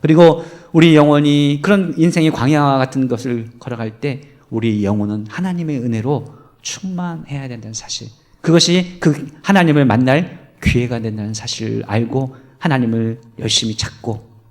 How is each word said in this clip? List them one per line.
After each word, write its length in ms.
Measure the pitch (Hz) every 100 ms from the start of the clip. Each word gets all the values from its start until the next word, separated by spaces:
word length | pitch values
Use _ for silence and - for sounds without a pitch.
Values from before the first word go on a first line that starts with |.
그리고 440 | 151 156 170 - - - -
우리 240 | 165 165 151
영혼이 640 | 147 147 147 147 143 143
그런 320 | 151 202 175 160
인생의 340 | 165 170 156
광야 460 | 151 127 151 143 135
같은 300 | 131 135 131
것을 400 | 117 123 120 113 -
걸어갈 400 | - 120 113 110
때 220 | 143 131 - - _
우리 340 | 113 110 104
영혼은 440 | 101 104 104 107 110
하나님의 500 | 135 185 175 160 143
은혜로 560 | 120 113 117 139 - - - _
충만해야 840 | - - 190 180 175 165 156 139 135
된다는 260 | 120 110
사실, 340 | 113 - - 113 - _ _
그것이 560 | - 165 165 180 180 -
그 280 | 170 143 - -
하나님을 420 | - 196 170 147 135
만날 640 | 110 127 143 180 - - _
기회가 360 | - 120 120 120
된다는 340 | 113 107 104
사실을 500 | 110 117 - 110 110 -
알고 480 | 104 117 127 131 - _ _
하나님을 600 | - 131 120 113 113 113 - -
열심히 360 | 113 - 113 107
찾고 540 | - - - 107 - - _